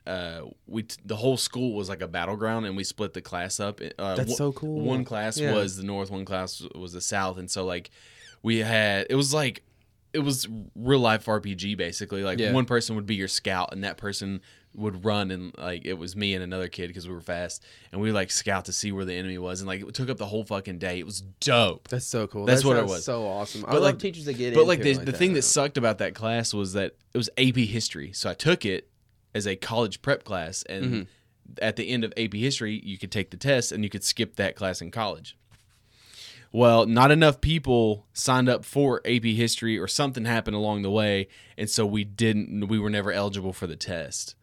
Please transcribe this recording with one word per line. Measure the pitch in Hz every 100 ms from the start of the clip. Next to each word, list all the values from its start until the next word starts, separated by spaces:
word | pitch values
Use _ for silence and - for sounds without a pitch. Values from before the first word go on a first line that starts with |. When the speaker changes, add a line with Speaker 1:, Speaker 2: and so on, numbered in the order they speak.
| -
Speaker 1:
uh, | 92 85 82 - - -
we | 110
t-, | 107 -
the | 98 107
whole | 127 123
school | - 123 127
was, | 104 95
like, | 95
a | 82
battleground, | 87 87 104 110 113 104
and | 98
we |
split | 92 - 101
the | 92
class | - 87 92 -
up. | 104 104 - -
Uh, | 98
Speaker 2:
That's | 92 120
Speaker 1:
one, | 123
Speaker 2:
so | 143
cool. | 135 156 156
Speaker 1:
one | 127 127
class | 127 110 110 131
Speaker 2:
Yeah. | 147
Speaker 1:
was | 104 98 95
the |
North, | 98 98 98
one | 95
class | 95 92 92 - -
was | 82 90
the | 87
South, | - 101 95 92
and | 90
so, | 101
like, | 92 90 - _ - - - -
we | 113 113
had, | 110 110 104 98 -
it | 135
was, | 139
like, | 151 135 98 _ _ _ _ _
it | 156
was | 143 127 - 110 -
real | - 123 135
life | 117 110 113
R | 107
P | 101
G | 92 98 98
basically. | 85 - 101 98
Like, | 98 113
Speaker 2:
Yeah. | 107
Speaker 1:
one | 131
person | 123 120 113 107
would | 101
be |
your | 101 95
scout, | - 101 92 -
and | 95
that | 101 -
person | 101 98 98 95 - - _
would | - 107 92
run, | 107 104 95
and, | 92 90 -
like, | 87 87
it | -
was | 90 87 101
me | 101
and | 92
another | 90 92 90
kid | - 87
'cause | 90 87
we |
were | 87
fast, | 82 87 87 - - - -
and | 98
we, | 107
like, | 104 95
scout | - 104 95
to | 95
see | - 104
where | 98
the | 92
enemy | 90 92 90
was, | 90 92
and, | 98
like, | 95
it | 101
took | 131 131
up | 107
the | 101
whole | 110
fucking | 101 98 98 87
day. | 92 90
It | 82
was | 95 98 -
dope. | 143 120 101 - -
Speaker 2:
That's | 123 -
so | 117 104
cool. | 104
Speaker 1:
That's | 107 131
Speaker 2:
That | 135
Speaker 1:
what | 120
it |
Speaker 2:
sounds | 101
Speaker 1:
was. | 87
Speaker 2:
so | 131 117 104
awesome. | 101 104 107
I | 107
Speaker 1:
But, |
Speaker 2:
love | 151
Speaker 1:
like, | 185 -
Speaker 2:
teachers | 202 165 143
that |
get | 120 123
Speaker 1:
but, | 151 165
like, | 160
Speaker 2:
into |
Speaker 1:
the, | 143
Speaker 2:
it | 131
like | 131
Speaker 1:
the |
Speaker 2:
that, | 165
Speaker 1:
thing | 185
that | 151
Speaker 2:
though. | -
Speaker 1:
sucked | 147 143 139
about | 117 101
that | 95
class | - 110 117 113
was | 104 95
that | 98 90 - _
it | 123
was | 110 -
A | 131
P | 123 107
history, | 113 - 82 73
so | - 101
I |
took | 87 151 175
it | 101 92 - _ _ _ _
as | 107 98
a | 95
college | - 117 107 -
prep | 139 139
class, | - 92 82 -
and | - 98
Speaker 2:
Mm-hmm. | 127 113 92 _ _ _ - -
Speaker 1:
at | 110 107
the | 98
end | 123
of | 110 113
A | 110
P | 104
history, | 135 139 107 107
you | 98 92
could | 95
take | 107 95
the | 87
test, | 139 131 -
and | 101
you | 104
could | 101
skip | - - 110 -
that | 95 -
class | 95 90
in | 85
college. | 113 107 80 - - _ _ _ _ _ _ - - - - -
Well, | 113 120 117 110
not | 117 139
enough | 151 156 135
people | 151 160 135 120 110 104 -
signed | - 135 127 127
up | 120
for | - 143 139 117
A | 107 120
P | 113
history, | 110 117 - 113 104
or | 95
something | - 139 127
happened | 113 113 107 104
along | 107 104
the | 98
way, | 107 104 98 98 - - -
and | 107
so | - 104
we | 107
didn't, | 101 101 113 104 - 104 101
we | 110
were | 104
never | 104 98
eligible | 92 101 98 92
for | 90 87
the | 76
test. | - 85 71 - - -